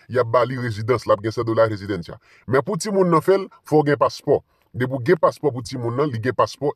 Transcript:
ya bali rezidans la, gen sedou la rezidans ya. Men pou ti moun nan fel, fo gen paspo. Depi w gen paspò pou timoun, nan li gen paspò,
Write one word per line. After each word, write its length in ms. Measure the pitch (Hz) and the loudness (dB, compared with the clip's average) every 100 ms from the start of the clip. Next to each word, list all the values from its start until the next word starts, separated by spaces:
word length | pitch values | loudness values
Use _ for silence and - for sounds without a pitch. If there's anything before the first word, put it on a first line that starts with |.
| - | -4
ya 160 | 117 | 0
bali 340 | 117 127 120 131 | 2 2 2 0
rezidans 480 | 123 104 110 117 - | -6 -4 -2 0 0
la, 100 | 107 | 0
gen 100 | 110 | 0
sedou 220 | 123 117 110 | -4 0 2
la 120 | 113 | 2
rezidans 400 | 104 101 98 80 | 0 -4 -6 -6
ya. 80 | - _ _ - | -16 _ _ -2
Men 180 | 131 160 | 0 0
pou 100 | 196 | -4
ti 140 | 214 | -2
moun 160 | 196 180 | 0 2
nan 120 | 160 | 2
fel, 220 | 175 196 190 - | 4 2 0 -14
fo 200 | - 151 143 | 0 2 2
gen 100 | 143 | 2
paspo. 420 | 131 - - 127 - _ _ - | 0 0 0 0 -2 _ _ -6
Depi 160 | 127 | -4
w 80 | 131 117 | -2 0
gen 80 | 180 | 2
paspò 320 | 170 - 151 | 2 0 -2
pou 160 | 123 | -4
timoun, 300 | 117 131 117 120 | -6 -6 -4 -2
nan 140 | 151 | -2
li 60 | 113 | -2
gen 140 | 120 - | -2 0
paspò, 320 | 113 - 143 | -2 -2 -6